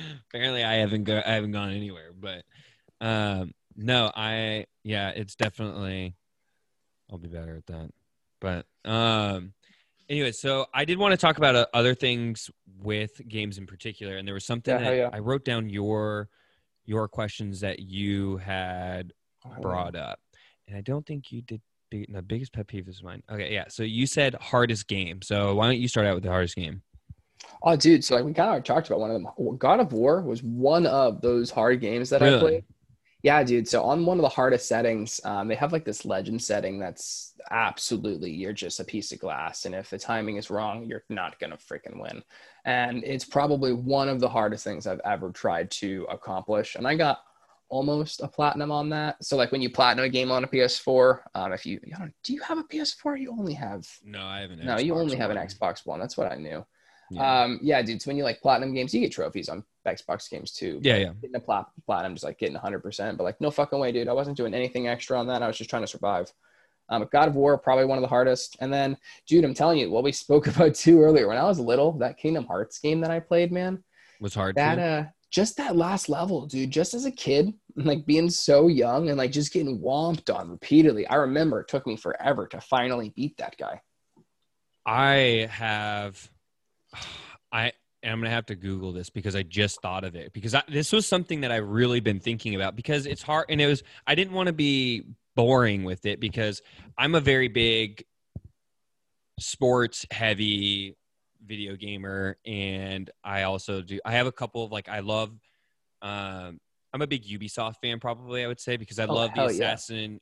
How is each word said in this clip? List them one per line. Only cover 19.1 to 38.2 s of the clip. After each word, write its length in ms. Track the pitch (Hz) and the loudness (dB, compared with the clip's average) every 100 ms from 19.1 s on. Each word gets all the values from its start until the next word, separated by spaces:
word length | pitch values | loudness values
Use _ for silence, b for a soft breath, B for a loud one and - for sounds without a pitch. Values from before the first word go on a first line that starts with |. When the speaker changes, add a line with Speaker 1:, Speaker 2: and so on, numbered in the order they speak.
| - _ _ | -18 _ _
Speaker 2:
Oh, 60 | 127 | -20
hell 80 | - | -10
yeah. 40 | |
Speaker 1:
brought 320 | 95 90 87 | -6 -4 -6
up, 260 | 85 64 - _ b b b - | -8 -10 -12 _ b b b -16
and 100 | 101 | -12
I 40 | |
don't 260 | 110 143 151 | -6 -6 -6
think 240 | 147 - | -12 -12
you 100 | 120 | -14
did 180 | 120 110 - _ _ | -12 -14 -16 _ _
big, 180 | 107 104 | -12 -10
no, 140 | 101 | -12
biggest 300 | 92 113 131 | -8 -8 -6
pet 120 | 113 101 | -10 -10
peeve 200 | 98 95 | -10 -12
is 140 | 92 | -16
mine. 200 | 90 92 - | -18 -18 -12
Okay, 220 | 107 82 | -8 -4
yeah. 140 | 101 - | -6 -6
So 140 | - | -6
you 240 | 110 113 135 | -4 0 0
said 280 | 156 135 - | 2 0 -2
hardest 520 | - 123 120 110 - | 0 4 4 2 -2
game. 320 | 98 90 92 | -4 -4 -6
So 340 | - 104 101 | -2 0 2
why 120 | 101 117 | 4 4
don't 120 | 123 | 2
you 100 | 123 | 2
start 180 | 113 104 | 2 2
out 80 | |
with 80 | 90 | 2
the 60 | 95 | 0
hardest 260 | 92 87 - | 2 0 -2
game? 260 | 82 98 - - - - _ - B B | -8 -10 -16 -20 -20 -20 _ -20 B B
Speaker 2:
Oh, 140 | 165 156 | 2 6
dude. 260 | 156 151 | 8 8
So, 100 | - 123 | 6 2
like, 80 | |
we 80 | 147 | 2
kinda 160 | 165 202 | 2 2
already 140 | 151 | 2
talked 220 | 135 143 156 | 2 0 2
about 140 | 101 | 0
one 100 | 110 | 0
of 120 | 113 | -4
them. 340 | - - 127 131 | -6 -6 -4 2
God 200 | 131 220 | 4 6
of 120 | 175 | 4
War 300 | 113 131 175 | 4 4 4
was 200 | 151 117 | 2 -4
one 440 | 120 120 135 170 165 | -4 2 4 6 4
of 340 | 135 127 101 | 4 2 2
those 300 | 120 120 120 | 2 2 2
hard 300 | 123 113 123 | 2 4 4
games 280 | 107 120 123 | 0 -2 2
that 120 | 139 | 6
I 40 | 135 | 6
Speaker 1:
Really? 120 | 131 - | 8 6
Speaker 2:
played. 120 | 165 - _ _ _ _ _ | 2 -4 _ _ _ _ _
Yeah, 200 | 143 151 | 4 6
dude. 240 | 123 120 110 | 6 2 2
So 160 | 117 | 2
on 200 | 113 156 170 | 2 2 2
one 120 | 180 | 4
of 40 | |
the 60 | 143 | 2
hardest 380 | - 127 123 - | 4 2 2 2
settings, 520 | 117 117 110 107 - | 0 2 0 -4 -8
um, 220 | 104 101 107 | -6 -4 -2
they 60 | |
have, 180 | 110 147 | -2 0
like, 120 | 160 | -2
this 200 | 113 104 | -4 -8
legend 380 | 101 95 95 113 | -4 -4 -4 -6
setting 360 | - 104 95 98 | -2 -2 -2 -6
that's 540 | 92 82 - - - - - | -10 -10 -12 -12 -14 -18 -6
absolutely, 800 | 113 110 - - 113 104 82 | -2 -2 -2 -4 -4 -4 -6